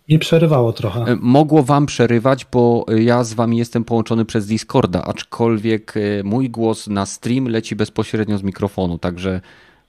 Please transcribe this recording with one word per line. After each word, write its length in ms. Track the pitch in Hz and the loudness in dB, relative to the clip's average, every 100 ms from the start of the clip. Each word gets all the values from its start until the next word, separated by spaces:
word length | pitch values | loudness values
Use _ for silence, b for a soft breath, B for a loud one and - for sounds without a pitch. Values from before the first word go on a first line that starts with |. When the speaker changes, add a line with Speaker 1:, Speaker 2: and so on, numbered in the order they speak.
| - | 0
Speaker 1:
mi 100 | 156 | 2
przerywało 540 | - 165 165 143 117 | 4 2 4 2 0
trochę. 260 | 110 107 104 | -2 -4 -2
Speaker 2:
E, 180 | 117 117 | -2 0
mogło 420 | 120 135 151 156 | 4 4 6 4
wam 220 | 131 143 147 | 4 2 2
przerywać, 600 | - 117 117 123 135 - | 0 2 4 2 0 0
bo, 340 | 123 120 117 - | 2 2 2 0
e, 160 | 110 | 2
ja 200 | 117 120 | 4 2
z 100 | 117 | 0
wami 240 | 113 117 117 | -2 0 0
jestem 260 | 117 120 | -2 -4
połączony 420 | 113 117 110 113 110 | -2 -2 0 -2 0
przez 200 | 113 101 | -2 -2
Discorda, 560 | 110 - 139 110 90 | -4 0 0 0 -2
aczkolwiek, 880 | - - - - 117 110 110 110 - 107 | -4 -8 -8 -2 0 0 0 -2 -4 -4
e, 260 | 104 104 | -2 -2
mój 260 | 98 117 131 | -2 -2 -2
głos 380 | 113 113 107 - | -2 -2 -2 -4
na 180 | 101 98 | -4 -4
stream 420 | - 110 127 127 | -6 -2 -2 0
leci 280 | 113 - 104 | -4 -4 -4
bezpośrednio 640 | 107 - 104 110 104 104 | -4 -4 -4 -2 -2 -2
z 60 | |
mikrofonu, 540 | 98 - 101 - 92 82 | -4 -4 -6 -2 -4 -4
także, 440 | 90 87 95 92 b b b b | -6 -6 -6 -6 b b b b